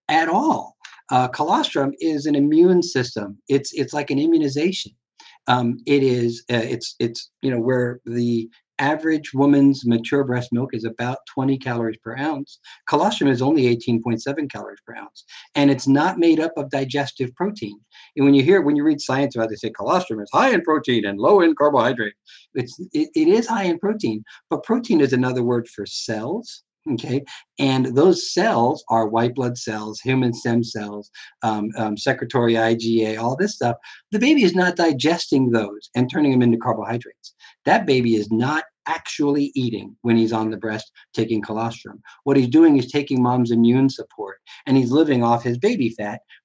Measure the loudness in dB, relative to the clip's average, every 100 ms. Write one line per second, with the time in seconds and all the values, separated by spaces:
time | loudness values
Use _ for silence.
0 | -2 0 0 0 0 -2 -6 _ -20 -20
1 | -2 0 0 -2 0 0 0 -2 -2 -2
2 | -4 -2 0 2 4 6 6 4 2 -2
3 | -2 -6 -10 -12 -2 -2 0 -6 -4 -4
4 | -2 0 2 2 2 0 -2 -4 -10 _
5 | _ _ -20 _ 0 0 0 -4 0 2
6 | 2 2 -2 -4 -4 -4 -2 -6 -8 -6
7 | -6 -6 -18 _ -4 -2 0 0 -2 -6
8 | -8 -4 -2 -2 -4 _ _ -4 -2 -2
9 | -2 -4 -4 0 4 6 4 4 0 0
10 | 0 -2 0 -4 -2 -4 -4 -6 -8 -6
11 | -8 -8 -10 -4 -2 -2 -4 -4 -4 -6
12 | -12 -6 -6 -6 -10 -18 -20 -18 -4 0
13 | 0 2 0 2 2 2 2 0 0 -2
14 | -2 -4 -4 -6 -8 -10 -16 -18 -20 -20
15 | -20 -20 _ -20 -6 2 2 2 2 2
16 | 2 2 4 4 0 -4 -6 -6 -4 -4
17 | -6 -6 -8 -4 -6 -6 -12 -12 _ -20
18 | -12 2 4 6 6 4 4 2 2 0
19 | -2 -2 -2 -2 -4 -4 -10 -6 -2 -2
20 | -2 -8 -2 0 2 2 0 -2 0 0
21 | -2 0 4 4 4 4 2 4 2 -2
22 | -6 -8 _ -20 _ -8 -8 -12 -6 -4
23 | -2 2 4 4 2 -2 -2 -2 -2 -2
24 | -4 -6 -10 -20 _ -8 -2 -4 2 2
25 | 2 2 0 0 0 -2 -4 -12 -12 -10
26 | -8 -6 -6 -8 -10 -20 _ _ -8 -6
27 | -4 -6 -6 -18 _ -2 0 2 2 4
28 | 4 4 -2 0 0 2 0 -2 -2 -2
29 | 0 0 -2 -2 -4 -6 -8 -8 -10 -8
30 | -2 0 0 -2 0 0 -2 -6 -10 -12
31 | -16 -20 -20 _ -4 -2 -4 -4 -4 -2
32 | -4 -4 -2 0 2 2 2 0 0 0
33 | 0 -2 -4 -2 -4 -2 -4 -4 -12 -20
34 | _ 0 2 4 4 2 0 2 0 2
35 | 0 0 0 0 2 0 -2 -8 -8 -2
36 | -2 0 2 4 4 2 0 -4 -6 -8
37 | -10 _ -20 _ -20 _ 0 2 4 2
38 | 4 0 0 0 0 -2 -6 _ -8 -8
39 | -8 -2 0 0 -2 -2 -4 -4 -10 -6
40 | 2 2 2 0 -4 -6 -6 -8 -10 _
41 | _ -6 -2 -2 -4 -6 -6 -8 -18 -20
42 | -20 -8 2 2 4 6 6 6 2 -4
43 | -2 0 2 0 0 4 4 4 2 -2
44 | -12 -12 -14 -14 _ -14 0 2 4 2
45 | 2 2 2 0 -2 -2 -2 0 -4 -4
46 | -10 -10 _ -12